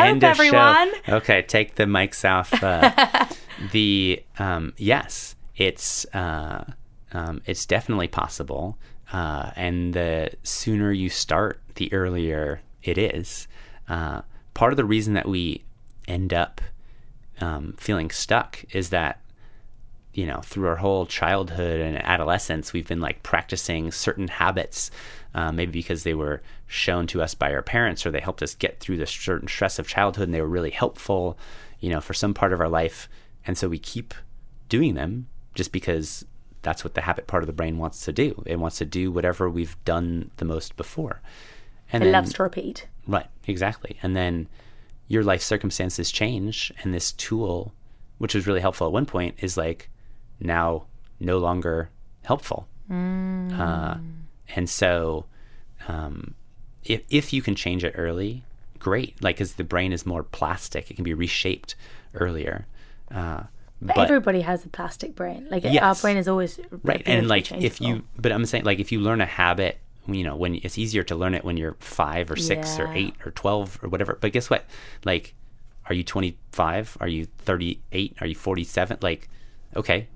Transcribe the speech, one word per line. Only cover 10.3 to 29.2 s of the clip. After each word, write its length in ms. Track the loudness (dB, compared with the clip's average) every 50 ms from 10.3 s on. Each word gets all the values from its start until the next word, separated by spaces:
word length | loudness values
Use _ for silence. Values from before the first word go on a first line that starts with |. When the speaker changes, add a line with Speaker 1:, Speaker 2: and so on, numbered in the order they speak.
| -4 -6 -6
Speaker 1:
sooner 480 | -4 -4 -2 0 0 2 2 4 2 2
you 160 | 2 0 0
start, 500 | 0 -2 0 2 4 4 4 2 0 -4 -10 -12 -8
the 160 | -6 -2 0
earlier 680 | 0 2 2 2 2 0 0 0 0 0 0 -2 -2 -4 -8 -14 -18 -6
it 160 | -2 0 2 2
is. 500 | 2 2 0 -2 -4 -6 -8 -10 -10 -12 -14 -14 -14 -14 -14 -12 -8 -4
Uh, 320 | -2 -2 -2 -2 -2 -4 -6 -10 -14 -16 -14 -10 2
part 180 | 4 6 6
of 60 | 6 6
the 80 | 4
reason 300 | 4 4 4 4 4 2
that 120 | 2 2 2
we 380 | 0 0 0 0 -2 -4 -8 -12 -16 -16 -18 -18 -16 -12 -6 -4
end 260 | -2 -2 0 2 2
up, 280 | 2 2 0 -2 -4 -6 -6 -6 -8 -14 -16 -16 -16 -16 -18 -18 -18 -16 -16 -8 -4
um, 320 | -4 -2 -2 -2 -4 -6 -8 -6
feeling 320 | -2 0 0 0 0 -2
stuck 540 | -2 -4 0 2 2 2 2 0 -6 -14 -10 -4
is 180 | -2 -2 0 2
that, 300 | 2 2 2 2 -2 -4 -10 -18 -18 -18 -18 -18 -16 -16 -16 -16 -16 -16 -16 -16 -16 -16 -18 -8 -4
you 120 | -4 -2
know, 140 | -2 -4 -6
through 260 | -8 -8 -4 -2 0 0
our 80 | 0 2
whole 280 | 2 2 2 2 0
childhood 760 | -2 -2 0 2 4 4 4 2 0 -2 -2 0 0 0 0
and 160 | 0 0 -2 -2 2
adolescence, 680 | 2 2 4 4 4 2 2 2 0 -2 -4 -4 -4 -4
we've 140 | -4 -4 -2
been, 140 | -2 -2
like, 220 | -2 -2 -4 -6 0
practicing 680 | 2 2 2 2 0 -4 -4 -2 -2 -2 -2 -2 -4
certain 360 | -4 -2 -2 -2 -2 0 -2 -4
habits, 640 | 0 2 2 4 4 2 -2 -4 -4 -6 -6 -6 -8 -12 -14 -14 -14 -14 -14 -8 -4
uh, 180 | -2 -2 0
maybe 200 | 0 0 0 0
because 320 | -2 -2 -2 -2 -4 -2 -2
they 100 | -2 0
were 280 | 0 0 -2 -2 -4 -6 -10 -14 -14 -12 -8
shown 400 | -4 -2 0 2 2 2 0 0
to 140 | 0 0
us 120 | -2 -2 0
by 180 | 0 0 0 0
our 80 | 0 -2
parents 420 | 0 2 2 2 2 0 -2 -2
or 60 | -2
they 80 | -2 -2
helped 240 | -2 -4 -4 -4 -4
us 100 | -6 -2
get 260 | -2 -2 -2 -2 -4
through 180 | -6 -4 -2 -2
the 80 | -2 -2
certain 400 | -4 -4